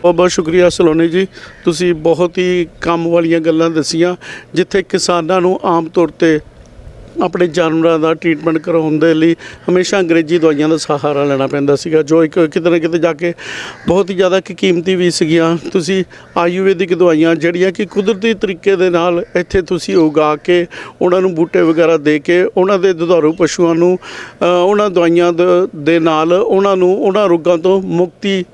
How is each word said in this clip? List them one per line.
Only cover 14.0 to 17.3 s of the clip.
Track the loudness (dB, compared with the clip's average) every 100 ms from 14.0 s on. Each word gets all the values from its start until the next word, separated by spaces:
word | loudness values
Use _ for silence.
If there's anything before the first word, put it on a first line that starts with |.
| 0
ਹੀ |
ਜ਼ਿਆਦਾ | -2 0 0
ਕੀ-, | -4
ਕੀਮਤੀ | -4 0 0 0
ਵੀ | 0 0
ਸੀਗੀਆਂ। | 0 0 2 2 -2 -2
ਤੁਸੀਂ | -4 -2 -4 -4 -10 -8 -2
ਆਯੁਰਵੈਦਿਕ | -2 0 0 0 -2
ਦਵਾਈਆਂ | 2 2 4 2